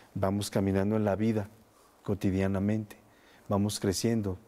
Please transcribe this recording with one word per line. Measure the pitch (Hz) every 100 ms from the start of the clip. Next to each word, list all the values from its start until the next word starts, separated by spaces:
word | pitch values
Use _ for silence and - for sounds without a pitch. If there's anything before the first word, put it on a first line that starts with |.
| -
Vamos | - 98 101 104
caminando | 113 98 95 101 110
en |
la | 104
vida | 95 110 107 101 - - _ - _
cotidianamente, | - 98 101 95 95 98 101 110 107 - - - - - -
vamos | 101 101 -
creciendo, | 101 92 113 113 101 90